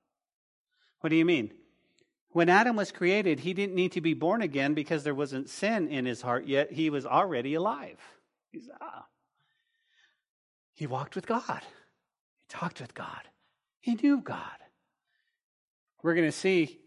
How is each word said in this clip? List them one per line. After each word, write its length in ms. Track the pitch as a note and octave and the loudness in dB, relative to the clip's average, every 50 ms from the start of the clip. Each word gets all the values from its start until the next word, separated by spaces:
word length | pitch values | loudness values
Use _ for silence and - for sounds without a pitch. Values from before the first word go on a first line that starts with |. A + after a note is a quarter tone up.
| _ _ _ _ _ _ _ _ _ _ _ _ _ _ _ _ _ _ _ _ | _ _ _ _ _ _ _ _ _ _ _ _ _ _ _ _ _ _ _ _
What 100 | - D#3 | -2 2
do 60 | D#3 | 4
you 80 | E3 D#3+ | 4 6
mean? 280 | F3 E3+ C#3+ A2 G#2 - - _ _ _ _ _ _ _ _ _ _ _ _ _ _ | 6 4 2 0 -2 -6 -14 _ _ _ _ _ _ _ _ _ _ _ _ _ _
When 200 | - E3+ E3+ E3+ | 0 2 4 6
Adam 280 | F3+ G3+ A#3 B3 A3+ | 6 6 6 4 2
was 160 | G#3 F#3+ - - | 0 -2 -4 -4
created, 480 | - F3+ F3 F#3+ G#3+ G#3 F#3 D3+ B2+ | -2 0 2 2 2 2 2 0 0
he 120 | C3 F3+ F#3 | -2 -4 -4
didn't 220 | F#3 G3+ G3 F#3 | -2 -4 -2 0
need 180 | F3+ F3+ F3+ - | 0 0 0 0
to 80 | F#3 | 0
be 140 | D#3 E3 D#3 | 0 0 0
born 280 | B2+ D3+ E3+ G#3 A#3 G#3+ | 2 2 2 2 2 0
again 320 | D#3+ C3+ C#3 C#3 C#3+ D3+ | -2 -2 0 0 0 0
because 280 | D3+ C#3+ - E3+ D3+ C#3 | 0 -2 -2 -2 -2 -2
there 120 | D3+ C#3+ | -2 -2
wasn't 360 | C3+ D3 C3+ C3+ C3 C#3 - | -2 -2 -2 -4 -6 -8 -8
sin 380 | - - G3+ G#3 A#3 G#3 E3 C3 | -6 -4 -2 0 0 0 -2 -2
in 180 | D3 C3+ B2 | -2 -2 -2
his 160 | B2+ A#2 - - | -2 -4 -4 -4
heart 240 | B2 B2 B2+ C#3 | -2 -2 -2 -2
yet. 240 | C3+ C3+ C#3 D3+ C#3 | 0 0 0 0 0
He 180 | - D3+ D#3+ D#3 | -2 -2 -2 0
was 160 | D3 C#3 - | -2 -2 -2
already 500 | - B2+ D#3 G3 F#3+ D3+ A#2+ A#2+ C3+ D3 | 2 2 2 2 2 0 -2 -2 -2 -2
alive. 440 | D#3+ F3+ G#3+ B3+ C#4+ - - - - - - - _ _ _ _ _ _ _ - | -2 -2 -2 -2 -4 -8 -14 -16 -18 -20 -20 -20 _ _ _ _ _ _ _ -18
He's, 180 | - - B3+ - - | -18 -18 -18 -18 -18
ah. 260 | D4 D#4+ - - - - _ _ _ _ _ _ _ _ _ _ _ _ _ _ _ _ _ _ _ _ _ _ _ _ _ _ _ _ _ _ _ _ _ | -16 -16 -16 -16 -20 -20 _ _ _ _ _ _ _ _ _ _ _ _ _ _ _ _ _ _ _ _ _ _ _ _ _ _ _ _ _ _ _ _ _
He 120 | - D#3 | -10 -6
walked 300 | C3 C3 C3 C#3 - - | -4 -4 -4 -6 -6 -8
with 100 | G3 - | -8 -4
God. 340 | - A3+ A#3 - - - - - - - - _ _ _ _ _ _ _ _ _ _ _ _ | -2 -2 -2 -2 -4 -6 -8 -8 -14 -20 -20 _ _ _ _ _ _ _ _ _ _ _ _
He 60 | _ - | _ -18
talked 320 | - - E3+ E3 - - | -10 -8 -8 -8 -8 -8
with 140 | C3 - - | -12 -14 -12
God. 280 | - - - - - - - _ _ _ _ _ _ _ _ _ _ | -12 -12 -12 -12 -14 -18 -20 _ _ _ _ _ _ _ _ _ _
He 160 | - A#3+ A#3 | -4 -2 0
knew 240 | G#3+ - C#4+ C#4+ B3+ | 2 4 4 4 2
God. 180 | - - - - - - - - - - _ _ _ _ _ _ _ _ _ _ _ _ _ _ _ _ _ _ _ _ _ _ _ _ _ _ - | 0 -4 -8 -10 -10 -12 -14 -18 -20 -20 _ _ _ _ _ _ _ _ _ _ _ _ _ _ _ _ _ _ _ _ _ _ _ _ _ _ 0
We're 120 | E3 E3 | 2 2
gonna 160 | F3 E3 D3+ | 4 4 2
see 480 | D3 - - F#3+ F#3+ F3 D#3 C#3+ - - _ | 0 0 2 2 4 4 2 2 -2 -10 _